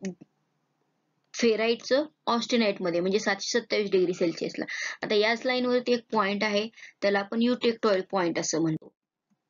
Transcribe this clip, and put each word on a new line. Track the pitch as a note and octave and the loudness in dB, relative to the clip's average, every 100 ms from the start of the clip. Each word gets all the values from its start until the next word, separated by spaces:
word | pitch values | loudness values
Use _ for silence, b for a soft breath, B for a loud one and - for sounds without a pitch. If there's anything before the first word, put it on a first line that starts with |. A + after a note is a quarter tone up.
| F#3+ F3 - _ _ _ _ _ _ _ _ _ _ - | -10 -10 -18 _ _ _ _ _ _ _ _ _ _ -2
फेराइटचं | A#3 G#3 A3+ A#3 - C4 D4+ _ - | 0 2 0 -2 0 -2 -2 _ -4
ऑस्टेनाइटमध्ये | A#3 A3+ B3 G#3+ G3 F3+ E3+ | -2 0 2 2 0 -2 0
म्हणजे | F3+ G3+ | 0 0
सातशे | A3 G3 - A#3+ | 0 -4 -2 -4
सत्तावीस | A3 G#3 G3+ | -2 -2 0
degree | F#3+ F3 | 2 2
सेल्सिअसला. | F#3 F3 E3 D#3+ - - B B B | 0 -2 -2 -6 -6 -8 B B B
आता | - G#3+ | -2 2
याच | G#3+ A3+ B3+ | 2 0 -2
लाईनवरती | B3+ B3 B3 A#3+ | 0 0 0 2
एक | A#3+ - | 0 0
point | G#3+ G3 G3+ | 0 0 0
आहे, | G#3+ G#3 A3 B B B | 0 0 -2 B B B
त्याला | G3+ G3+ | 0 0
आपण | G3+ A3+ | 0 0
Eutectoid | A#3+ B3 A#3+ A3+ A3 F#3+ F#3 | 2 2 0 2 2 2 0
point | G3 F3 E3 | -2 0 0
असं | E3 D#3 | -2 0
म्हणतो. | E3 D#3 - _ _ _ _ _ _ | 0 -2 -8 _ _ _ _ _ _